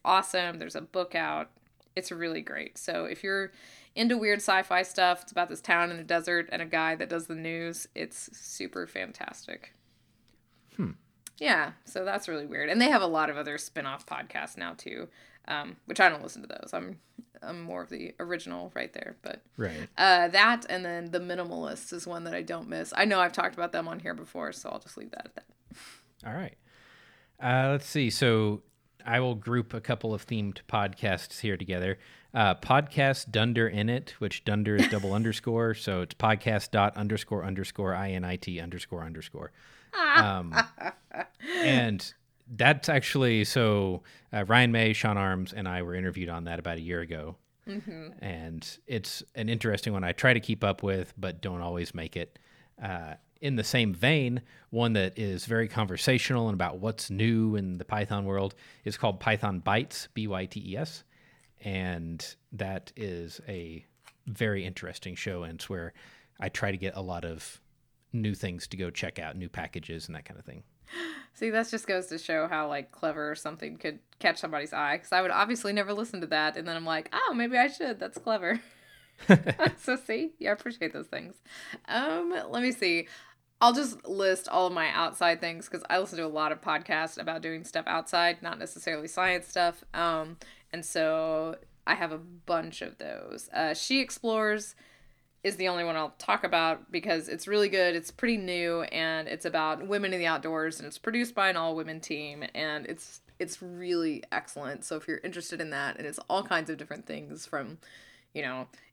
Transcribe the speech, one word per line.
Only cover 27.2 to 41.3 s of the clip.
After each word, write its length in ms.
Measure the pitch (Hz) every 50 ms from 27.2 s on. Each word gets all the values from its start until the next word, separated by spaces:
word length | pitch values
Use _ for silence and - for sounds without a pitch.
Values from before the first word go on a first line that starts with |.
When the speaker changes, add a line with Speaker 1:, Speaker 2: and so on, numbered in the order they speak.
| _ _ _ - -
Speaker 2:
Uh, 280 | 123 127 131 131 135 143
let's 140 | 139 -
see. 220 | - - 151 135 113
So 540 | 104 - 139 123 113 110 110 104 104 107 - _ _ _ _ _ _ _ -
I 140 | 113 113 123
will 140 | 127 127 120
group 400 | 107 104 120 120 123 113 - -
a 60 | 113
couple 340 | - - 123 113 - 113 110
of 120 | 101 -
themed 340 | - 123 110 104 101 95 - - -
podcasts 720 | - 110 101 101 92 - - 104 92 90 - - - -
here 160 | - 107 98 90
together. 400 | 95 90 92 90 90 95 95 - - - - - - _ -
Uh, 220 | 123 107 98 92
Podcast 760 | - - - 131 139 147 147 - 156 139 135 135 - - - 107
Dunder 360 | 110 110 120 117 117 113 110
In 220 | 87 104 107 113
It, 240 | 120 127 143 - - -
which 260 | 110 101 - - -
Dunder 320 | - 104 104 104 104 104
is 100 | 101 - -
double 240 | 107 101 98 98 98
<laughs> 20 |
underscore, 600 | 107 113 113 107 - - 123 113 113 117 113 110
so 260 | 110 - - 98 90 90
it's 120 | - -
podcast 560 | - - 110 110 104 - 120 107 101 - -
dot 260 | - 107 101 104 -
underscore 480 | - 104 104 110 104 - - 110 101 80
underscore 500 | 95 95 95 95 - - - 101 95 92
I 180 | 90 98 98 92
N 120 | 92 90
I 120 | 90 92
T 220 | 90 - - 90 85
underscore 420 | 82 85 87 87 - - - 85 80
underscore. 480 | 80 80 80 80 - - - - - _ - - - - - - - - 403 339 302 285
Um, 380 | 330 320 208 196 185 175 170 160 - 226 - - - - - - - _
Speaker 1:
<laughs> 80 | _ - - - -